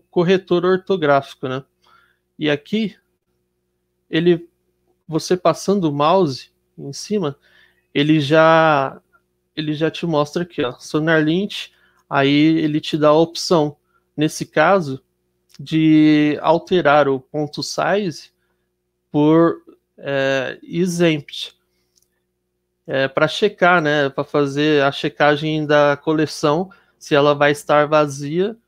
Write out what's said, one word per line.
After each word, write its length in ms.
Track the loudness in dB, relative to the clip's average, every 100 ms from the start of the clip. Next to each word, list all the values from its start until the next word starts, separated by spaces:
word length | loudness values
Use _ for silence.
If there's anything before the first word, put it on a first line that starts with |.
| -4
corretor 540 | -2 0 0 0 0
ortográfico, 840 | 0 -2 -2 -2 2 0 0 -10 -10
né? 160 | -10 -12 _ _ _ _ _ _ -6
E 100 | -4
aqui, 460 | -4 -4 -4 -4 -8 _ _ _ _ _ _ _ _ _ _ _
ele, 400 | 0 2 0 -4 _ _ _ _ _ -8
você 300 | -6 -4 0
passando 540 | 0 0 -2 -2 -2
o 40 |
mouse 560 | 0 2 2 0 -4 -14 _ _ -18
em 160 | -16
cima, 440 | -16 -8 -4 -4 -8 _ _ _ _ _
ele 280 | -2 0 0
já, 800 | 2 2 4 4 2 0 -2 -8 _ _ _ _ _
ele 200 | -10 -8
já 180 | -4 -4
te 140 | -4 -2
mostra 380 | -2 -2 -4
aqui, 200 | -6 -6
ó, 160 | -6 -8
Sonarlint, 920 | -8 -4 0 2 2 0 -4 -8 -16 _ _ _ -6
aí 220 | 0 2
ele 500 | 4 2 2 -2 -4
te 180 | -4 0
dá 120 | 2
a 100 | 4
opção, 560 | 2 -2 -2 0 0 -6 _ _ _ -4
nesse 300 | -4 -4 -4
caso, 580 | 0 2 2 -2 -10 _ _ _ _ _ -20
de 800 | -4 2 4 6 6 4 2 0
alterar 680 | 0 0 0 0 4 4 2
o 100 | -2
ponto 420 | -6 -8 -8 -8
size 680 | -8 -4 -2 -2 -4 -8 -16 _ _ _ _ _ _ _ _
por, 500 | 0 4 4 2 0 -12 _ _ _
é, 600 | -6 -4 -2 -2 -6 -10
exempt, 880 | -8 -4 -2 0 0 0 -6 -16 -16 _ _ _ _ _ _ _ _ _ _ _ _ _ -8
é, 240 | -4 -4
pra 180 | -2 -2
checar, 540 | 0 -4 0 2 2
né, 260 | 2 0 -2
pra 140 | -4
fazer 600 | -4 -2 -2 0 0 2
a 80 | 0
checagem 760 | -2 -6 0 0 2 -2 -4 0
da 320 | 2 2 0
coleção, 760 | -2 -2 -2 -2 -2 -2 -4 _ _ _
se 140 | 0
ela 200 | 2 4
vai 180 | 2 0
estar 360 | 0 0 0 2
vazia 720 | 2 0 -4 -6 -4 -4 -8